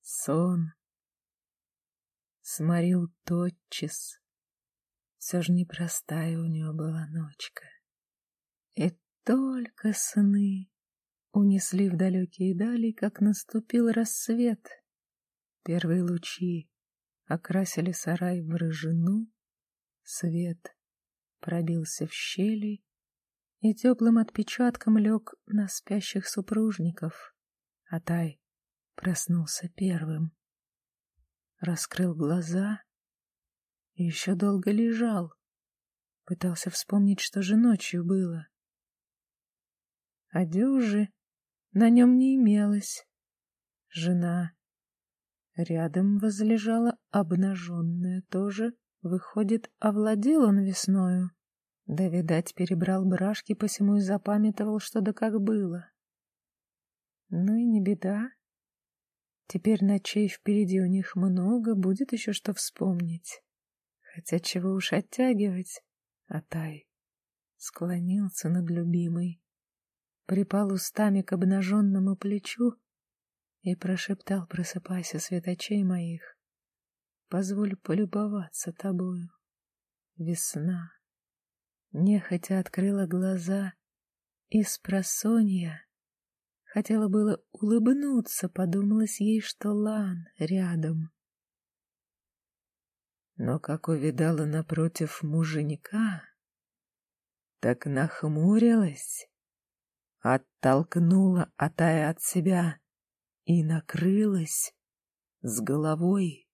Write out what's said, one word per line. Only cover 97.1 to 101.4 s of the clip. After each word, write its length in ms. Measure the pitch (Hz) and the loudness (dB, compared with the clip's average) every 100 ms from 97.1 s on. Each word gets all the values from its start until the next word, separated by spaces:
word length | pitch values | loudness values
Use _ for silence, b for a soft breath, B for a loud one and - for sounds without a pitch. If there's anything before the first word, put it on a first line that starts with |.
| _ _ _ _ _ | _ _ _ _ _
так 280 | 110 120 147 | 0 0 -2
нахмурилась, 1400 | 135 160 - 156 151 170 220 233 226 185 143 - - - _ _ _ _ _ _ _ _ _ | -2 -2 -2 -4 2 4 6 6 4 2 -2 -12 -12 -14 _ _ _ _ _ _ _ _ _
оттолкнула 1300 | 120 131 _ _ 135 135 165 175 170 190 190 180 | 0 0 _ _ 2 2 2 2 4 6 4 2